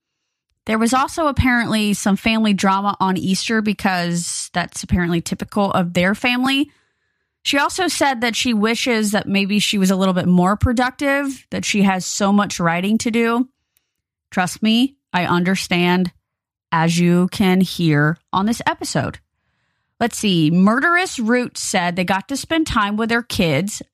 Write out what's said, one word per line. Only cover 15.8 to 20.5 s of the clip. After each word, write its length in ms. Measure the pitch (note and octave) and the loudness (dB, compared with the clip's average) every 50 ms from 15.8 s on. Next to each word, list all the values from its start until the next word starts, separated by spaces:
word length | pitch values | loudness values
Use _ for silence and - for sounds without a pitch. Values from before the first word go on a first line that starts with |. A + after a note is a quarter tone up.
| F3 F3+ F3+ F3+ F3+ F3 _ _ _ _ _ _ _ _ _ _ _ - | 2 2 2 2 0 -2 _ _ _ _ _ _ _ _ _ _ _ -2
as 280 | E3+ D#3+ E3 E3+ E3 F3 | 0 2 2 2 2 2
you 300 | F3 F3 F3 F3 F3+ F3+ | 2 4 4 2 2 0
can 280 | - - G3 F#3 F#3 F#3+ | 0 0 2 2 4 2
hear 580 | F#3 - - - E3+ D#3 D3 D3 D3+ D3+ E3 _ _ - | 2 0 0 -2 0 2 2 4 2 2 0 _ _ -4
on 140 | - F#3+ G3+ | -4 -2 0
this 160 | A3+ A#3+ - - | -2 -2 -2 -2
episode. 520 | D4+ E4 - D#4 - - A#3 - - - - _ _ _ _ _ _ _ _ _ _ _ _ _ _ _ - | -4 -4 -4 -8 -4 -4 -4 -4 -4 -8 -12 _ _ _ _ _ _ _ _ _ _ _ _ _ _ _ -4
Let's 180 | A#3 A3+ - | -4 -4 -2
see. 340 | - - G3+ F3+ E3 D3+ D3+ | -2 0 0 2 2 2 4